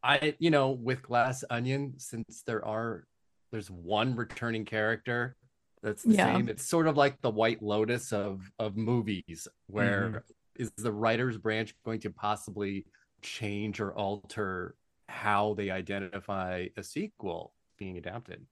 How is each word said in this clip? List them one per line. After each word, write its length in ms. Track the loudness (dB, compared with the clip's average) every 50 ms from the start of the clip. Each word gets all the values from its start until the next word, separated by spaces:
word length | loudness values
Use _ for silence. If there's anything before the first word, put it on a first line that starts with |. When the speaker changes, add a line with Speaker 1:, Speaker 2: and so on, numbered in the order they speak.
| 4
Speaker 1:
I, 320 | 4 4 6 4 2 0 2
you 100 | 4 6
know, 220 | 6 6 6 4
with 320 | 2 0 0 -2 -2 -2 -2
Glass 400 | 0 4 4 4 4 2 -4 -4 -4
Onion, 440 | -4 -2 0 0 0 -2 -2 -4 -8 -12
since 460 | -12 -10 -8 -8 -8 _ -10 -12 -6
there 220 | -4 -4 -2 -2
are, 420 | -2 -2 -2 -2 -4 -4 -6 -10 _ _ _ _ _ _ _ _ _
there's 200 | -8 -8 -8 -8
one 440 | -12 -12 -4 0 2 4 4 4 2
returning 500 | 0 -2 -6 -6 -4 -4 -2 -2 -2 -4
character 720 | -2 0 0 2 2 0 0 _ -2 0 0 0 -2 -4 _ _ _ _ _ _ _ _ _
that's 220 | -4 -4 -4 0 4
the 100 | 4 6
Speaker 2:
Yeah. 200 | 6 6 4 4
Speaker 1:
same, 160 | 2 2 0
it's 160 | -2 -6 -4
sort 220 | 0 2 4 4 4
of 100 | 6 6
like 240 | 6 6 4 2
the 80 | -2 0
White 320 | 2 4 4 4 4 2
Lotus 500 | -2 0 2 2 2 2 0 -2 -2 -2
of, 400 | -2 -2 -2 -2 -4 -6 -10 -14 _ -4
of 160 | -4 -4 -2
movies, 720 | -2 0 2 2 2 2 0 -2 -4 -4 -8 -14 -14 -14 -18 _ _ _ -8
where 420 | -2 0 2 2 2 2 0 -2
Speaker 3:
Mm-hmm. 80 | -4 -6 -10 _ -20 _ _ _ _
Speaker 1:
is 160 | -8 -8 -6 -6 -4
the 140 | -2 -2
writer's 460 | 0 2 4 4 4 4 2 0 -2 -2
branch 380 | -2 0 0 0 -2 -4 -6 _ _
going 160 | -6 -6 -4
to 80 | -4 -6
possibly 760 | -8 -4 -2 -2 -2 -2 -4 -10 -6 -4 -4 -4 -4 -6 -8 -10 _ _ _ _ _ _
change 580 | -14 -12 -10 -8 -6 -6 -4 -4 -4 -6 -4 -4
or 140 | -6 -6 -4
alter 800 | -4 -2 -2 -4 -6 -8 -14 -8 -6 -4 -4 -4 -6 -6 -8 -12 _ _ _ _ _ _ -16
how 440 | -14 -4 0 2 2 4 4 4 4
they 140 | 4 4 2
identify 960 | -2 -4 -4 -4 -4 -4 -4 -6 -8 -10 -6 -4 -4 -2 -2 -2 -2 -4 -4 -6 -8 -10
a 60 | -12
sequel 680 | -8 -6 -6 -6 -6 _ _ -6 -6 -6 -6 -8 -12 _ _ _ _ _ _
being 200 | -10 -10 -8 -8
adapted? 480 | -10 -10 -10 -10 -12 -12 -16 -16 -16 _